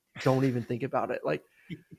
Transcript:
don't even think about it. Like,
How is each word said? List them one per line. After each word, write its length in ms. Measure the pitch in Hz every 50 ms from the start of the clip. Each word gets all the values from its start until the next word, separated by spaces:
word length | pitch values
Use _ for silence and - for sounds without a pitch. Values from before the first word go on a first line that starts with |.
| _ _ - - -
don't 220 | 139 131 131 135
even 180 | 135 123 123 113
think 200 | - 123 117 135
about 280 | 131 - 127 104 -
it. 120 | 123 - -
Like, 180 | - 151 143 - _ _ _ - - 175 - - _ -